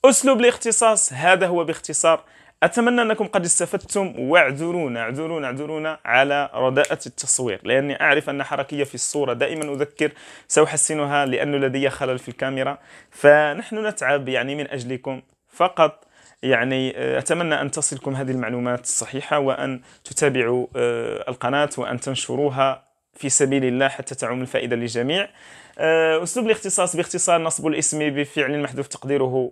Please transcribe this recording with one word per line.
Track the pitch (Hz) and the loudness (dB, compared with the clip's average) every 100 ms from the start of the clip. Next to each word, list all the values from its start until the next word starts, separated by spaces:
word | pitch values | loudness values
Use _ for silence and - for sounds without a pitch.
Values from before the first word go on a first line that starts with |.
| 269 | 8
أسلوب | 254 262 247 | 6 4 4
الاختصاص | 240 - 233 220 226 208 - | 4 2 -2 4 4 4 -2
هذا | 131 165 185 185 | 0 4 4 4
هو | 175 | 0
باختصار. | 156 160 - 151 165 160 - - - _ | -2 -6 -6 0 2 2 -2 -20 -20 _
أتمنى | 170 240 233 240 | 2 4 2 2
أنكم | 226 214 208 | 2 0 0
قد | 196 170 | -2 0
استفدتم، | - 175 190 - 202 190 - | 0 0 -4 -4 -2 -2 -4
واعذرونا، | 127 170 139 139 165 175 147 117 | 4 4 4 0 -4 -2 -4 -4
اعذرونا، | 113 131 165 170 135 | -4 -4 -4 -4 -6
اعذرونا | 131 151 156 156 156 - | -6 -8 -6 -6 -6 2
على | 120 139 143 143 | 4 4 2 -2
رداءة | - 131 131 143 156 131 | 0 2 2 0 -2 -8
التصوير، | - 135 - 127 92 | -10 -4 -2 -2 -4
لأني | 101 131 143 135 | 0 0 0 0
أعرف | 156 143 151 | 2 2 0
أن | 139 | -6
حركية | 135 139 135 147 | -4 -4 -4 -4
في | 135 123 | -4 -4
الصورة، | - 151 135 | -6 -2 -2
دائمًا | 120 135 160 151 | 0 -2 -2 -6
أذكر | 139 139 - 151 - - - _ | -4 -6 -2 -2 -2 -20 -20 _
سأحسنها | - 151 156 - 156 143 143 139 | 4 4 2 -2 -2 0 0 0
لأن | 131 143 143 | 0 0 0
لدي | 135 135 135 | 0 0 -2
خلل | 127 135 127 | -2 -4 -4
في | - | -8
الكاميرا، | - 135 135 131 143 _ - _ | -6 -6 -2 -4 -6 _ -20 _
فنحن | - 147 147 151 147 - 220 214 | 4 8 8 6 -2 -6 -4 -4
نتعب | 208 131 143 131 | -2 0 0 0
يعني | 127 127 147 | -2 -2 -4
من | 143 | -6
أجلكم | 135 120 127 139 131 _ _ _ | -8 -8 -8 -6 -10 _ _ _
فقط. | - 180 - 156 - _ _ - _ | 0 0 4 2 2 _ _ -20 _
يعني، | 127 120 127 131 131 110 | 0 2 2 0 -2 -4
آه، | 131 131 | -2 -2
أتمنى | 123 160 170 147 | -2 -2 0 -2
أن | 143 | -2
تصلكم | 151 143 135 - 135 | -4 -4 -4 -6 -6
هذه | 131 | -4
المعلومات | 127 113 123 123 123 | -4 -4 -4 -4 -4
الصحيحة، | - - 113 131 - 151 | -4 -6 -6 -10 -2 0
وأن | 135 - 135 127 - - | 2 0 -4 -6 -12 -20
تتابعوا، | - - 147 127 117 123 123 - | -10 0 2 2 2 0 -2 -2
آه، | 120 117 113 104 113 | -2 0 -4 -6 -8
القناة، | 123 123 139 147 - | -4 -2 0 0 -2
وأن | 120 120 | -6 -6
تنشروها | - 127 - 127 147 131 135 131 _ _ _ - | -6 -6 -4 -2 -2 2 0 0 _ _ _ -10
في | 139 | -2
سبيل | - 139 139 131 | 2 4 2 2
الله | 123 135 | 2 0
حتى | 135 131 135 | 0 -12 -8
تعم | 120 123 | -6 -6
الفائدة | 123 131 120 120 | -4 -4 -2 -4
للجميع. | 120 117 123 175 202 - - - - - | -2 -4 -2 -2 -4 -10 -20 -20 -20 -2
آه، | 160 165 160 160 | 2 4 4 2
أسلوب | 175 247 226 | -2 -2 0
الاختصاص | 214 196 185 180 165 | -2 -2 0 0 -2
باختصار | 170 180 - 170 | -4 -2 2 2
نصب | 160 156 151 | 2 -2 -2
الاسم | 143 151 156 151 | 0 -2 0 -2
بفعل | 139 143 - 135 147 | -2 -4 -2 -2 -2
محذوف | 143 127 135 | -4 -6 -10
تقديره | - 135 143 131 131 127 | -10 -4 0 0 0 -4